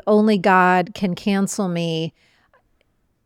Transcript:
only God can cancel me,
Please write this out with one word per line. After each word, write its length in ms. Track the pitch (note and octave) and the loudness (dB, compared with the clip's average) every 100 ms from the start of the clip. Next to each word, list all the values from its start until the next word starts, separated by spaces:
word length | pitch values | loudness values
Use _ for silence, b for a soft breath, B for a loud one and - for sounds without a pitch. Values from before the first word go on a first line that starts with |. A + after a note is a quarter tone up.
| - | 2
only 300 | G#3+ G#3+ G#3 | 2 2 2
God 540 | G3+ F#3 F3+ F3+ F3 | 2 4 4 2 -2
can 220 | - F#3+ F3 | -4 -6 -4
cancel 520 | - G3 G3 - F#3+ | -4 -2 -2 -4 -6
me, 460 | E3+ E3+ D#3+ E3 - _ _ _ _ _ _ _ _ _ _ | -4 -4 -4 -6 -10 _ _ _ _ _ _ _ _ _ _